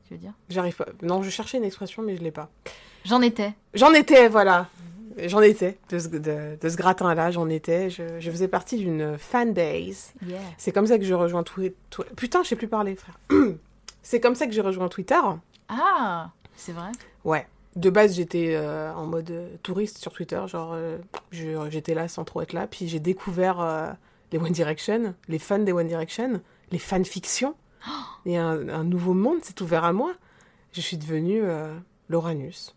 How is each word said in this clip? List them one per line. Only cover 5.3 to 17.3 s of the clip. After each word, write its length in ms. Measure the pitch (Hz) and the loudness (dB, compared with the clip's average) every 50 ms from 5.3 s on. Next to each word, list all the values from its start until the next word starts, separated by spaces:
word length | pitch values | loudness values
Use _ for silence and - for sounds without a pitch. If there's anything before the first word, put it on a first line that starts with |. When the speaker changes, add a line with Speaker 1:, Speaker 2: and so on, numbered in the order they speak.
| 196 214 | 6 8
Speaker 2:
étais. 360 | 214 208 214 214 185 180 196 _ _ - | 8 8 8 6 0 -2 -2 _ _ -6
De 80 | 180 175 | -6 -4
ce, 80 | 165 165 | -4 -4
de, 500 | 165 151 151 156 151 151 151 151 156 156 | -6 -4 -2 -4 -4 -4 -6 -10 -10 -4
de 80 | - 165 | -4 -4
ce 80 | 170 | -2
gratin-là, 540 | 170 175 185 185 185 185 175 165 165 160 175 | 2 4 4 4 4 2 2 2 2 2 0
j'en 180 | 175 175 165 160 | 0 0 -2 -2
étais. 400 | 160 156 - - 165 180 190 185 | -2 -4 0 0 0 0 0 -4
Je, 300 | 175 - 170 165 165 170 | -6 -8 -10 -10 -10 -8
je 120 | 160 170 | -8 -8
faisais 160 | 165 170 190 190 | -2 -2 -2 0
partie 280 | 196 185 - - 254 | 0 -4 -4 -4 -6
d'une 400 | 226 196 175 160 156 151 151 151 | -4 -2 -2 -2 -2 -2 -4 -6
fanbase. 960 | 147 - - - 240 240 233 202 180 170 151 156 165 170 185 190 - - - _ - 185 | -8 -8 -2 0 0 0 2 0 0 0 0 -2 -4 -6 -8 -12 -14 -16 -18 _ -14 -12
Speaker 1:
Yeah. 140 | 180 180 190 196 175 160 - | -12 -10 -12 -12 -16 -14 -6
Speaker 2:
C'est 140 | - 214 | -6 -2
comme 160 | - - 220 220 | 2 2 4 4
ça 100 | 240 214 | 4 4
que 60 | 196 | 4
je 100 | 190 185 | 2 2
rejoins 300 | 175 175 170 175 175 170 | 2 2 0 0 -2 -4
Twi-, 280 | - - 190 185 185 185 _ _ - | -6 -6 -6 -6 -6 -6 _ _ -16
Twi-, 140 | - - - - 240 | -12 -12 -12 -12 -8
putain, 260 | - 247 240 - 359 | -8 -6 0 0 0
je 60 | 349 - | 0 0
sais 80 | 240 | -4
plus 100 | 220 226 | -4 -4
parler, 300 | 220 226 214 208 196 190 | -4 -2 -2 -2 -4 -6
frère. 200 | 190 - - 170 - _ - | -10 -14 -20 -20 -20 _ 2
<clears throat> 720 | 285 294 277 214 165 156 _ _ _ _ _ - - _ | 4 4 4 4 0 -8 _ _ _ _ _ -20 -20 _
C'est 160 | _ - - 233 | _ -2 0 2
comme 160 | 233 240 247 | 2 2 2
ça 120 | 240 311 | 2 -2
que 60 | 240 | -2
j'ai 80 | 214 214 | -2 -2
rejoint 280 | 202 196 190 185 185 175 | -2 -2 -2 -2 -4 -6
Twitter. 320 | - - 180 - 277 349 302 202 180 165 _ _ _ _ _ - | -6 -8 -2 2 2 2 2 2 -4 -6 _ _ _ _ _ -8
Speaker 1:
Ah, 640 | 214 247 320 392 381 320 247 202 175 170 160 165 _ _ _ - _ | -4 0 2 2 2 2 0 -2 -4 -6 -8 -12 _ _ _ -20 _
c'est 160 | - - - | -16 -14 -14
vrai ? 180 | 170 170 170 196 240 _ - - _ _ | -12 -12 -12 -12 -14 _ -20 -20 _ _
Speaker 2:
Ouais. 240 | _ 160 | _ -2